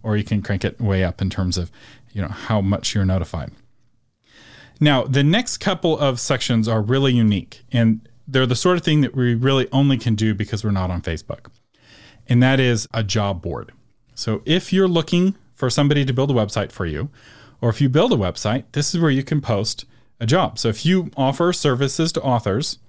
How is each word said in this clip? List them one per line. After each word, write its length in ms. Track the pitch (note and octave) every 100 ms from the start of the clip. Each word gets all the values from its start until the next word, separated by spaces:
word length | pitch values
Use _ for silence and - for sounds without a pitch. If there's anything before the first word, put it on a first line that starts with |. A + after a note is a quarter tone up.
or 140 | A2+ G#2+
you 60 |
can 180 | G#2 G#2
crank 220 | - G2
it 160 | - -
way 240 | A2 F#2+
up 180 | F2+ -
in 80 | F#2+
terms 280 | - F#2 F2+
of, 140 | F2 - - - -
you 100 | G#2
know, 60 | F2
how 340 | G2 - G#2+
much 320 | G2 G2+ -
you're 120 | G#2+ F#2+
notified. 460 | F#2 F2 E2 C2 - _ _ _ _ _ _ _ - - - - -
Now, 240 | D3 C3+
the 200 | B2 C#3
next 340 | C#3+ G3+ B3+ -
couple 400 | - F3+ F3 D#3
of 220 | C#3+ A#2+
sections 480 | - C3 - A#2 A2
are 140 | A2
really 300 | G#2+ C3 C#3
unique, 520 | B2 A2 G2 - - -
and 360 | A#2+ A2+ A2 - - -
they're 180 | C3 B2+
the 100 | B2+
sort 220 | F#3 F3+
of 60 |
thing 180 | E3 D3+
that 140 | C3+ C3+
we 180 | B2
really 340 | A#2 C3 C3+ B2+
only 260 | C3+ C#3 C3+
can 180 | B2 G#2+
do 180 | A2
because 300 | G2+ G2+ G#2
we're 80 | G#2+
not 200 | G2 F#2
on 100 | F2
Facebook. 480 | F2+ E2 - - - _ _ _ _ - - - -
And 160 | A#2+
that 160 | B2+ C3+
is 280 | B2+ A2+ -
a 100 | A2
job 380 | G#2+ A2+ G2+ F2+
board. 300 | F2 C2 - _ _ _ _ -
So 260 | - A2 -
if 280 | F3 -
you're 140 | F#3 F#3+
looking 480 | E3+ D3+ F3 F#3 F#3+ _
for 160 | _ C3
somebody 340 | - C#3+ D3
to 100 | C3+
build 160 | B2+ C3+
a 40 |
website 380 | B2 G#2 - G2
for 140 | - F2
you, 240 | D2+ C#3 - - - - _
or 80 | A#2+
if 100 | -
you 100 | C#3+
build 220 | C3+ A#3+
a 60 | D#3+
website, 480 | F#2 - G#2+ B2+ -
this 200 | C#3+ D3
is 60 | F3
where 120 | E3
you 120 | C3+
can 180 | C3+ D3+
post 440 | - G#2 F2+ - - - _ _
a 60 | A#2
job. 340 | E3+ E3 -
So 80 | A#2+
if 180 | G#2+ D#3
you 240 | F#3 E3 -
offer 380 | C3 C3+ E3+
services 580 | F3+ D3 B2 C3+ - E3
to 80 | -
authors 580 | C3+ B2 G#2+ G2 - -